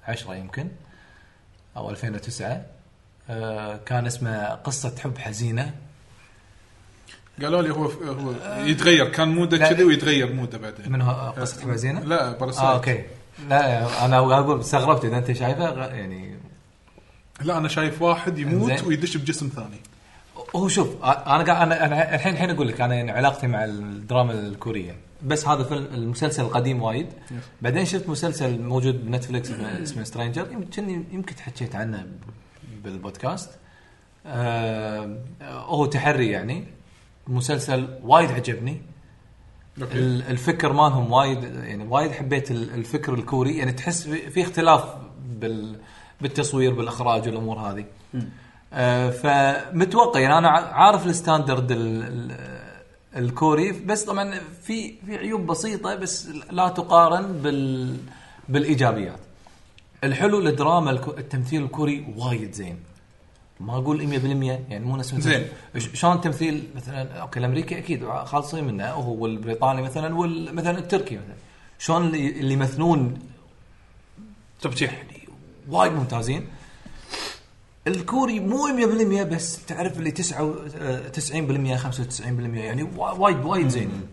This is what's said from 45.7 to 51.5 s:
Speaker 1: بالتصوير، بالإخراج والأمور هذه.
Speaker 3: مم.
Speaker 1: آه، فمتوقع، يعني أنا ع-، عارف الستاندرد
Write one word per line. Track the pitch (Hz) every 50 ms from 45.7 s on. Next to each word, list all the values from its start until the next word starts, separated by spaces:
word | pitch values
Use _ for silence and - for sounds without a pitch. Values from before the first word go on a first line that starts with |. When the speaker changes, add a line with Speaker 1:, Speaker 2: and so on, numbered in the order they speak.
| 107 107 - - - - - - - -
Speaker 1:
بالتصوير، | 143 135 - 147 143 143 143 135 127 127 123
بالإخراج | 117 117 113 113 117 123 120 113 113 113 123
والأمور | 110 113 113 110 110 107
هذه. | 110 101 98 104 104 - - - - - -
Speaker 3:
مم. | 127 110 101 - - - - - - - -
Speaker 1:
آه، | - - 127 123 123 123 127 127
فمتوقع، | 123 - - 147 139 139 139 139 139 135 - - 185 165 185 180 190 226 240 - - 135
يعني | 131 135 147 165
أنا | 165 165
ع-، | 151 165 170 -
عارف | - 143 170 202 208 185 160
الستاندرد | 175 170 170 - 170 160 156 147 135